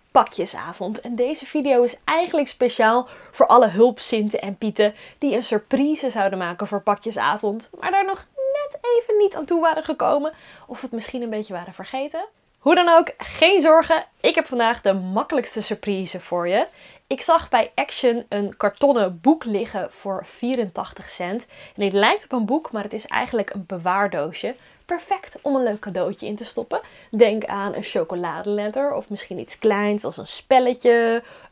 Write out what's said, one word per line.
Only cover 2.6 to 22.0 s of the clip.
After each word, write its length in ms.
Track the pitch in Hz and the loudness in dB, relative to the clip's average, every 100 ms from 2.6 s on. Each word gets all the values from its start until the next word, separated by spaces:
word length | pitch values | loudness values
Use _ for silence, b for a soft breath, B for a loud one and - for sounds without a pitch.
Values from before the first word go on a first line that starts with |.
| 247 - 220 240 247 B B | -2 2 2 2 -2 B B
voor 140 | - - | 2 8
alle 220 | 240 226 | 8 8
hulpzinten 720 | 180 240 214 - 226 214 214 | 6 4 4 -4 -2 -2 -4
en 160 | 196 190 | -8 -6
pieten 380 | 214 208 208 208 B B | -6 0 0 0 B B
die 160 | 285 | -2
een 80 | 226 | -2
surprise 680 | 240 214 - - 285 302 262 | -2 -4 0 0 0 -2 -4
zouden 280 | 233 196 190 | -2 -2 -2
maken 280 | 175 175 202 | -6 -6 -6
voor 160 | 202 | -4
pakjesavond, 880 | 208 202 226 208 - 214 214 220 - - | -2 -2 -4 -2 -2 0 -4 -6 -12 -8
maar 100 | 359 | -2
daar 140 | 392 | 0
nog 220 | 392 381 - - | 0 -6 -10 -6
net 420 | 539 571 587 587 480 466 | -4 -2 -6 -6 0 0
even 200 | 466 427 | 2 2
niet 160 | 403 | 2
aan 100 | - | 0
toe 160 | 294 339 | -2 2
waren 240 | 330 320 | 2 0
gekomen 480 | 311 311 - 285 302 B B B B | -4 -2 0 0 -2 B B B B
of 140 | 254 | -14
het 120 | 254 | -10
misschien 300 | 226 214 254 | -10 -8 -8
een 80 | 233 | -6
beetje 240 | 214 214 | -8 -8
waren 200 | 180 180 | -12 -12
vergeten. 500 | - 185 262 285 320 427 _ _ _ | -16 -10 -8 -6 -8 -10 _ _ _
Hoe 160 | 277 | 4
dan 140 | 349 339 | 4 8
ook, 220 | 330 339 - | 6 6 -6
geen 420 | - - 330 392 | -14 2 4 6
zorgen, 440 | 311 320 320 320 - _ | 8 6 6 0 -2 _
ik 140 | - | 2
heb 120 | 339 - | 2 -2
vandaag 340 | 247 226 233 | 0 0 2
de 120 | 202 | 0
makkelijkste 680 | 196 185 196 285 294 - 220 | 0 -2 -4 -2 -2 -2 -8
surprise 580 | 208 208 - 196 185 180 | -6 -6 -4 -4 -6 -10
voor 280 | - 175 175 | -6 -4 0
je. 180 | 202 330 B B B _ | 0 0 B B B _
Ik 140 | 269 | -6
zag 280 | - 330 - | 2 2 4
bij 220 | 233 - | -2 0
Action 500 | - 285 - 254 233 - | -4 -6 0 0 0 -4
een 280 | 208 202 - | -6 -6 -2
kartonnen 640 | 208 - 285 240 190 175 | -4 2 2 2 0 2
boek 240 | 220 320 | 2 2
liggen 480 | 233 202 160 202 180 | 0 -4 -4 -6 -8
voor 320 | - 202 190 | -10 -8 -8
vierentachtig 840 | 196 - 240 254 202 - 190 - - | -10 -8 -4 -2 -4 -6 -10 -14 -20
cent. 360 | - 180 214 - | -10 -8 -8 -10
En 360 | - - - | -20 -20 -4
dit 100 | 202 | 0
lijkt 320 | 196 | 2